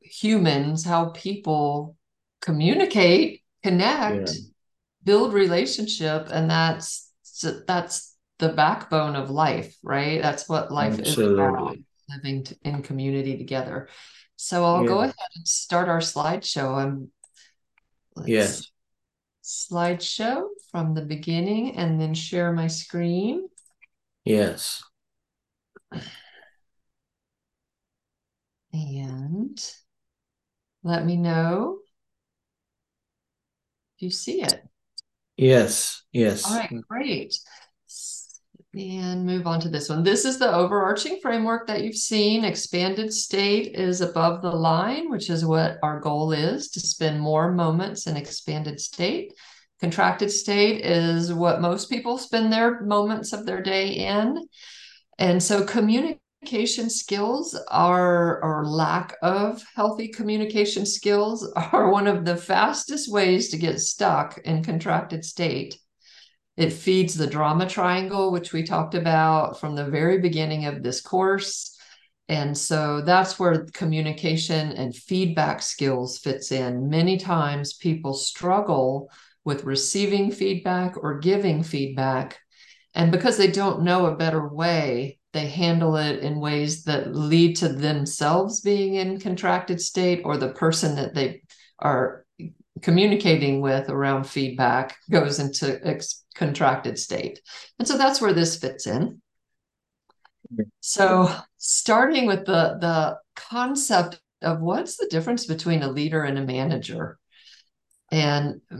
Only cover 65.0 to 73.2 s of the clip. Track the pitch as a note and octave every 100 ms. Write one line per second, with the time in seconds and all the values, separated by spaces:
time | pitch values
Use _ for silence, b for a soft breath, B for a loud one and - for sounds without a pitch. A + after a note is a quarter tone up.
65 | - D#3+ - - E3 C3+ - - _ _
66 | b b b b _ - D#3+ - - F#3
67 | E3+ D#3 D3 D3+ D3+ D#3+ F#3 G3+ F3+ F#3
68 | F#3+ G3 F#3+ F3+ F3 D#3+ D#3+ E3 D#3+ F3+
69 | E3 D#3+ D#3+ D#3 - - D#3 D3 C#3+ D3
70 | E3 F#3 F3 D#3 D#3 D#3 D3 C#3+ A#2+ B2
71 | - F#3 F#3+ G3 G3 - - b b b
72 | b _ - D#3 C#3+ C#3+ - D#3 D3+ D3
73 | D3+ F#3